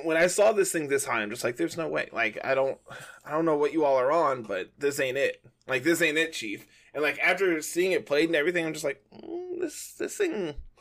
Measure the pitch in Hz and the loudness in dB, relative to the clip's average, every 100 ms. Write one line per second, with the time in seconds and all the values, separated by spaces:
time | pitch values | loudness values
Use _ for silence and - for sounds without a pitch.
0 | 160 160 180 175 208 208 185 170 143 139 | 0 2 4 6 4 4 2 0 0 -2
1 | - 117 104 120 120 120 165 165 151 151 | 0 -2 -2 -4 -4 -2 -4 -4 -4 -4
2 | - 120 113 - - 135 135 - - - | -4 -2 -2 -2 -2 2 0 -2 -12 -18
3 | - - - 151 165 147 147 156 147 135 | -18 -18 -6 0 2 2 2 2 4 4
4 | 127 165 151 127 110 95 90 - 143 143 | 4 4 2 0 -4 -6 -6 -4 -2 0
5 | 135 131 127 - - _ - 131 135 165 | -2 0 0 -2 -12 _ -4 0 2 2
6 | 165 151 160 - 113 113 - _ _ 135 | 2 2 0 -2 -8 -8 -12 _ _ -4
7 | 147 147 156 180 190 160 151 170 190 175 | -2 0 0 2 2 0 -2 0 2 0
8 | - 143 165 165 151 175 160 156 151 139 | 2 2 4 4 2 0 -2 -2 -4 -6
9 | _ - - 349 359 359 330 - - - | _ -18 -10 -10 -8 -6 -6 -6 -14 -8
10 | - - 381 220 170 143 - - | -8 -2 -2 0 -4 -6 -14 -18